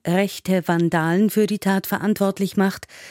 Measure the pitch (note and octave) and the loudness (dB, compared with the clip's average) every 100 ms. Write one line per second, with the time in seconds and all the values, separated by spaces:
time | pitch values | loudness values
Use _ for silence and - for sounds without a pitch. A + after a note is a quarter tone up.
0 | - F3+ G3+ - - F#3 E3 E3+ E3+ E3+ | -2 0 0 -4 -2 0 2 2 2 2
1 | D#3+ F3+ G#3+ G#3+ G#3 G#3 G3 F#3+ - G3+ | 2 2 2 2 0 0 0 0 -2 -4
2 | G3+ G#3+ G3 F#3+ G3 - F#3+ - - - | -2 0 0 0 -2 0 0 -2 -14 -20
3 | - | -20